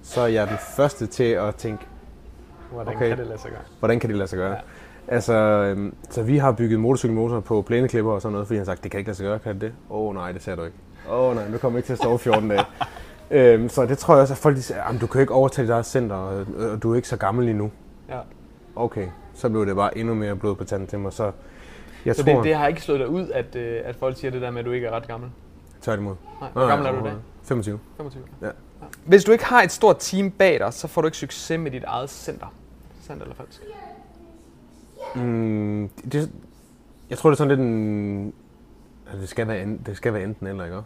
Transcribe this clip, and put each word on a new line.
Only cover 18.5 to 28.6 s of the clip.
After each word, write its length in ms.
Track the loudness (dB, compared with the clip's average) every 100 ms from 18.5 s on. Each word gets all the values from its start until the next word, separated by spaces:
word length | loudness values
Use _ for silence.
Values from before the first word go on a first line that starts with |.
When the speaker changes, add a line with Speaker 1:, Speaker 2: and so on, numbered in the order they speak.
| -20 -18 -6
Speaker 1:
Okay, 320 | -4 -4 -8 -10 -20
så 160 | -4 0
blev 160 | 2 2
det 100 | 2
bare 220 | 0 0
endnu 160 | -2
mere 220 | -2 -2 -2
blod 200 | -2 -2
på 80 |
tanden 240 | -4 -6 -4
til 120 | -6
mig, 140 | -6
så 180 | -4 -4 -4 -20 -20 -20 -20 -20 -6 -2
jeg 100 | 2
Speaker 2:
Så 80 |
Speaker 1:
tror 100 | 6 6
Speaker 2:
det, 80 |
det 120 | 4 2
har 120 | 2
ikke 140 | 0
slået 180 | 0 0
dig 100 | 0
ud, 200 | -2 -2
at, 260 | -4 -4 -6
øh, 240 | -6 -6
at 120 | -6 -4
folk 220 | -4 -4
siger 140 | -6
det 100 | -4
der 100 | -6
med, 80 | -6
at 60 | -4
du 60 |
ikke 160 | -4 -2
er 40 |
ret 160 | -6 -6
gammel? 220 | -12 -12 -16 -20 -20 -20 -10
Speaker 1:
Tværtimod. 340 | -4 -2 -4 -8 -14 -14
Speaker 2:
Nej, 80 | -8
hvor 80 | 2
Speaker 1:
Nej, 80 | 4
Speaker 2:
gammel 180 | 4 2
er 40 |
du 40 | -2
i 40 |
Speaker 1:
overhovedet 180 | -4 -8
Speaker 2:
dag? 100 | -14 -20
Speaker 1:
ikke. 120 | -4
Femogtyve. 320 | -4 -2 -8 -12 -14
Speaker 2:
Femogtyve, 260 | -14 -14 -18 -12
Speaker 1:
Ja. 40 | -12
Speaker 2:
ja. 40 | -12